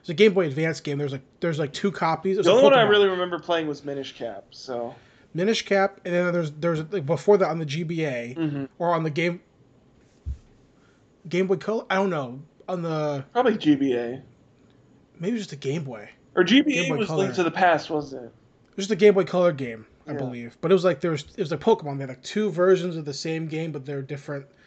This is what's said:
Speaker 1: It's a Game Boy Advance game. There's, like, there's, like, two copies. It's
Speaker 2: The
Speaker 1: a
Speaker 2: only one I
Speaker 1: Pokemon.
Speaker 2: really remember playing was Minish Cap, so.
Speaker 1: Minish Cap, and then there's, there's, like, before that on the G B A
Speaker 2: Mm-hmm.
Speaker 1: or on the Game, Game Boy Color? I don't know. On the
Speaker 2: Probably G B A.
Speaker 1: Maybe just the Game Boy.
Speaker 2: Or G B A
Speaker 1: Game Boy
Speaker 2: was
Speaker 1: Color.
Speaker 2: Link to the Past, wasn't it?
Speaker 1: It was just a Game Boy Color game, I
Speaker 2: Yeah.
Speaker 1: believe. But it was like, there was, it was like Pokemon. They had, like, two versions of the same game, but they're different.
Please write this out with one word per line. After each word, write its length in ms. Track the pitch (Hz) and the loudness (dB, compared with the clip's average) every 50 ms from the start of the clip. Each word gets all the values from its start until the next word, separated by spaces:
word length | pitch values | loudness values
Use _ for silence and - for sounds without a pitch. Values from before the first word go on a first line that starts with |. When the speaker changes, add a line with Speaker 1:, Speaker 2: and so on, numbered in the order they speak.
Speaker 1:
It's 80 | _ - | _ -4
a 40 | 165 | 2
Game 200 | 147 214 220 175 | 6 6 6 6
Boy 140 | 190 175 | 4 0
Advance 340 | 147 131 156 160 165 160 - | 0 0 -2 -2 -2 -2 -4
game. 160 | - 147 143 | -6 -6 -4
There's, 160 | 139 147 135 139 | -4 -4 -4 -6
like, 80 | 135 - _ _ - | -8 -12 _ _ -6
there's, 200 | 180 170 156 147 | -4 -4 -2 -2
like, 120 | 156 135 | -4 -4
two 200 | - - - 202 | -4 -2 -2 -2
copies. 460 | - - 180 160 160 156 - 190 190 | -2 0 -2 -2 -2 -2 -2 -2 0
It's 80 | 185 170 | 2 4
Speaker 2:
The 60 | 170 | 6
Speaker 1:
a 40 | 202 | 6
Speaker 2:
only 100 | 247 277 | 8 8
one 80 | 277 269 | 8 8
I 100 | 247 220 | 8 6
Speaker 1:
Pokemon. 60 | 208 | 6
Speaker 2:
really 180 | 208 202 202 | 6 6 4
remember 320 | 196 185 180 180 180 175 160 | 4 2 0 -2 -4 -4 -6
playing 280 | - - 170 165 160 | -2 -2 -2 0 0
was 180 | 151 143 135 143 | -2 -6 -6 -8
Minish 280 | 143 143 139 131 127 - | -8 -8 -8 -8 -10 -10
Cap, 260 | - 127 113 98 98 - _ | -10 -10 -10 -10 -12 -16 _
so. 420 | - - - 135 123 120 117 120 123 - _ _ _ _ _ _ - | -20 -18 -12 -8 -6 -6 -6 -8 -10 -14 _ _ _ _ _ _ -6
Speaker 1:
Minish 280 | 156 185 220 220 - - | -2 0 0 0 -2 0
Cap, 380 | - 202 196 190 196 196 - - | 0 2 2 2 0 -2 -6 -6
and 100 | 185 175 | -2 0
then 200 | 175 180 175 175 | 0 0 0 0
there's, 180 | 175 160 147 | 0 -2 -4
there's, 300 | 151 151 160 170 165 156 160 156 | -4 -4 -2 -2 0 -2 -4 -6
like, 140 | 202 190 139 | -6 -6 -2
before 320 | 135 160 - - 202 208 | -2 -4 0 4 4 4
that 100 | 190 190 156 | 4 4 2
on 80 | 160 | 0
the 80 | 170 156 | -2 -4
G 180 | 143 139 170 175 | -6 -6 -6 -6
B 200 | 156 170 160 160 | -4 -4 -4 -2
A 320 | 143 127 120 120 120 135 | -2 -4 -4 -6 -8 -6
Speaker 2:
Mm-hmm. 280 | 165 160 151 143 139 139 - _ - | -4 -4 -4 -4 -4 -8 -8 _ -4
Speaker 1:
or 140 | 170 175 170 | -2 0 0
on 100 | 160 160 | 0 0
the 60 | 160 | -2
Game, 300 | 139 151 165 175 175 185 _ _ _ _ _ _ _ _ _ _ _ _ _ _ _ _ - - - - _ _ _ _ _ _ _ _ _ _ _ _ _ _ _ _ - 160 | -2 -2 -2 -2 -2 -6 _ _ _ _ _ _ _ _ _ _ _ _ _ _ _ _ -10 -10 -10 -10 _ _ _ _ _ _ _ _ _ _ _ _ _ _ _ _ -12 -6
Game 180 | 151 180 190 | -2 -2 0
Boy 80 | 185 196 | 0 0
Color? 280 | 160 - 202 220 233 - - | -2 -2 -4 -6 -4 -4 -2
I 60 | 185 | -2
don't 140 | 190 196 196 | 0 0 0
know. 320 | 170 151 135 120 123 139 156 - _ _ - | -2 -4 -4 -6 -10 -12 -16 -20 _ _ -10
On 140 | - 185 175 | -8 -8 -6
the 420 | 165 165 156 156 151 147 143 139 135 - - | -4 -4 -4 -2 -2 -2 -4 -6 -8 -6 -2
Speaker 2:
Probably 240 | 240 254 233 220 | 0 2 2 2
G 180 | 214 - 151 147 | 2 4 4 4
B 180 | 131 139 139 123 | 4 4 0 0
A. 260 | 120 120 120 127 135 - - _ _ _ _ _ _ _ _ _ _ _ _ _ _ _ _ _ - | 0 -2 -4 -8 -10 -14 -20 _ _ _ _ _ _ _ _ _ _ _ _ _ _ _ _ _ -8
Speaker 1:
Maybe 180 | 165 202 240 | -6 -4 -4
just 140 | 220 190 - | -4 -6 -8
the 40 | 151 | -12
Game 280 | 139 - 135 143 170 143 | -10 -6 -4 -4 -4 -6
Boy. 260 | 131 117 104 104 - - _ _ _ - | -8 -10 -14 -16 -18 -20 _ _ _ 2
Speaker 2:
Or 80 | - 180 | 2 4
G 180 | 180 233 277 | 6 6 6
B 160 | 302 302 262 262 | 6 4 0 0
A 20 | 262 | 0
Speaker 1:
Game 60 | 269 - | -2 -2
Boy 40 | 233 | -2
Speaker 2:
was 80 | 208 | -2
Speaker 1:
Color. 160 | 156 160 180 190 | -2 0 -2 -2
Speaker 2:
Link 100 | 190 - | -2 0
to 80 | 185 175 | 0 -2
the 80 | 165 | -2
Past, 380 | 156 - 190 175 165 147 - - | 0 2 4 4 4 2 0 -4
wasn't 340 | 160 151 143 135 135 131 120 | -6 -6 -6 -6 -12 -14 -16
it? 20 | |
Speaker 1:
It 520 | 113 - _ _ _ _ _ _ _ - | -16 -20 _ _ _ _ _ _ _ -10
was 80 | - 196 | -6 -4
just 40 | 190 | -2
a 40 | 220 | 2
Game 180 | 165 208 208 190 | 6 6 6 6
Boy 100 | 190 175 | 6 2
Color 280 | - - 180 180 175 160 | 0 2 2 2 2 2
game, 320 | 131 135 117 113 110 110 _ _ _ - | 0 -6 -10 -10 -14 -16 _ _ _ -12
I 40 | 147 143 | -10 -6
Speaker 2:
Yeah. 40 | |
Speaker 1:
believe. 400 | 143 135 127 123 120 117 113 - _ | -6 -6 -6 -6 -8 -12 -14 -12 _
But 100 | - 165 | 0 2
it 20 | 190 | 2
was 100 | 180 170 | 4 4
like, 160 | 185 170 - | 2 0 0
there 120 | - 170 | -2 -2
was, 120 | 160 143 - - - | -2 -2 -6 -8 -8
it 20 | - | -6
was 120 | 185 139 | -6 -4
like 80 | 160 - | -4 -2
Pokemon. 380 | - 226 220 220 156 143 139 | 2 2 2 2 0 -6 -8
They 40 | 139 | -8
had, 80 | 135 127 | -8 -10
like, 140 | 127 - - | -12 -14 -12
two 260 | - - 208 214 202 | -6 -4 -2 -2 -2
versions 460 | 156 170 180 190 185 165 170 180 160 | 0 2 4 4 4 4 2 -2 -6
of 80 | 160 147 | -6 -8
the 80 | 147 139 | -8 -8
same 340 | - - 160 160 160 165 | -8 -6 -6 -6 -6 -6
game, 240 | 156 156 156 165 160 | -6 -6 -6 -6 -6
but 140 | 147 147 131 | -8 -10 -10
they're 160 | 143 143 139 | -8 -8 -8
different. 440 | 135 - 143 139 - - 143 139 139 - _ _ _ | -8 -10 -12 -12 -10 -10 -10 -10 -12 -14 _ _ _